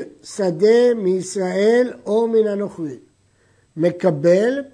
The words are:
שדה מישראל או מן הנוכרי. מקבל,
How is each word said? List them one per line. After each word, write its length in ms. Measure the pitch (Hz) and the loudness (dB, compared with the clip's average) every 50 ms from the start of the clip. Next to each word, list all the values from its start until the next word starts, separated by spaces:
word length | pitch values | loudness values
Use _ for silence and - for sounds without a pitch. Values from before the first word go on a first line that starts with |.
| - - - _ - | 0 -6 -14 _ -20
שדה 720 | - - - 196 185 165 156 196 214 226 240 247 247 240 | -14 -8 -4 -4 -4 0 2 4 4 4 4 4 2 2
מישראל 960 | 226 196 185 185 185 170 185 - 202 190 180 180 190 202 220 233 240 254 240 196 - - | 0 0 -2 -2 -2 -4 -6 -6 -6 -4 -4 -2 0 2 2 4 2 2 0 -4 -8 -6
או 220 | - 208 220 233 226 | -2 -2 0 0 2
מן 180 | 226 220 214 | 2 0 0
הנוכרי. 500 | 214 202 202 202 175 - - 165 147 127 110 - _ _ _ _ _ _ _ _ _ _ _ _ _ _ | 0 -2 -4 -6 -8 -8 -10 -10 -10 -10 -12 -18 _ _ _ _ _ _ _ _ _ _ _ _ _ _
מקבל, 840 | 160 156 175 175 175 - 185 156 143 143 170 175 190 214 240 262 277 269 - | -2 -2 -2 0 0 0 -2 0 2 2 4 4 4 2 0 -2 -4 -6 -10